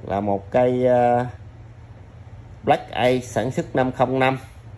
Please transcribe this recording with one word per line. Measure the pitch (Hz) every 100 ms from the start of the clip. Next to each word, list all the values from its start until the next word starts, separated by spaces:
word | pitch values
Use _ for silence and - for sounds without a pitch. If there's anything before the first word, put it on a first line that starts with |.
là | - 98
một | 104 101 -
cây, | 127 127 127 123
à, | 123 120 120 123 - - - - - - - - - - - - -
Black | - 160 -
A | - 123 127
sản | 120 - 113
xuất | 135 165 143
năm | 127
không | - 127 131
năm. | 131 131 - - -